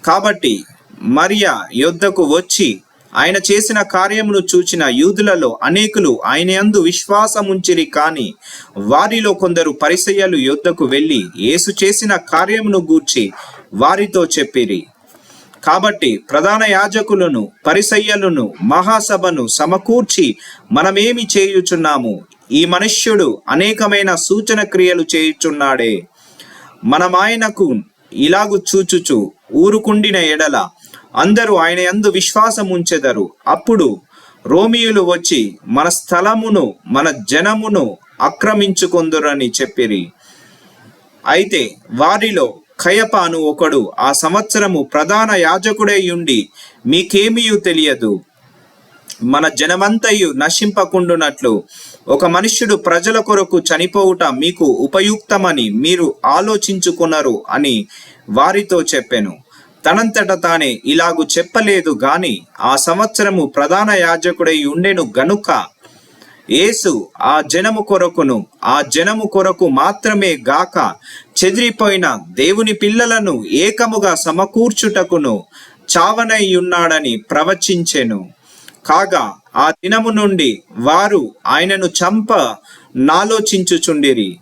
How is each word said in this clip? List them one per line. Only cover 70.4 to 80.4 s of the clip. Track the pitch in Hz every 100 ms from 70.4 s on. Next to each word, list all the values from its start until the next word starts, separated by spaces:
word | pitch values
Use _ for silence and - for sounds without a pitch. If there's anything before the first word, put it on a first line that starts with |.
| 117
గాక, | 143 180 175 113 90 - - - -
చెదిరిపోయిన | 180 202 240 - 214 196 170 110 85
దేవుని | 90 151 202 214
పిల్లలను | 208 202 220 233 226 196 127 95
ఏకముగా | 139 190 214 233 220 196
సమకూర్చుటకును | 165 165 170 196 220 233 214 214 214 180 339 277 208 - - - _ - -
చావనై | 185 220 226 220 196
ఉన్నాడని | 180 180 175 170 156 139 110
ప్రవచించెను. | - 147 165 190 - 175 165 147 117 101 92 _ _ - - _ -
కాగా | 156 196 175 110 98 _ -
ఆ | 151
దినము | - 185 226 226
నుండి | 214 208 185